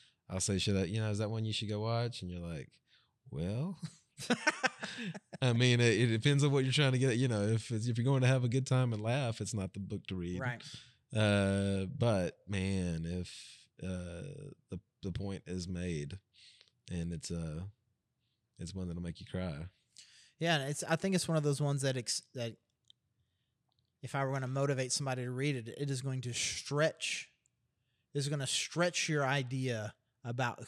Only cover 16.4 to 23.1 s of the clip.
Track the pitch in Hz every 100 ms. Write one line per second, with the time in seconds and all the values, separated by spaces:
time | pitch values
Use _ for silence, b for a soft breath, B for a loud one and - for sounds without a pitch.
16.4 | B B B _ - 90 85 82 - 85
17.4 | 80 78 98 - _ _ _ _ _ _
18.4 | _ - 85 95 90 85 87 82 - 92
19.4 | 90 73 87 _ _ B B B B B
20.4 | 165 156 139 147 - 160 196 185 - 160
21.4 | 147 139 147 143 135 131 - - - 131
22.4 | 117 - _ _ _ _ _